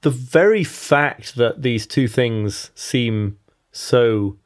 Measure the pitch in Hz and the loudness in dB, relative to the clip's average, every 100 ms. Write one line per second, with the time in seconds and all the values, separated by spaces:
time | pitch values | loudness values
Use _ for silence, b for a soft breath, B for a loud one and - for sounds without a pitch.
0 | 156 127 127 160 196 220 160 - - 143 | 0 -2 0 4 4 4 0 -6 0 2
1 | 147 - - 123 120 - 127 113 107 - | 2 -4 -14 -2 -2 0 -2 -2 -2 -2
2 | 123 117 123 113 104 98 - - - 131 | 0 0 0 0 -4 -6 -14 -16 -4 -2
3 | 120 110 104 101 _ _ _ - - 127 | 0 -2 -2 -6 _ _ _ -16 0 2
4 | 120 110 101 98 | 4 2 -2 -8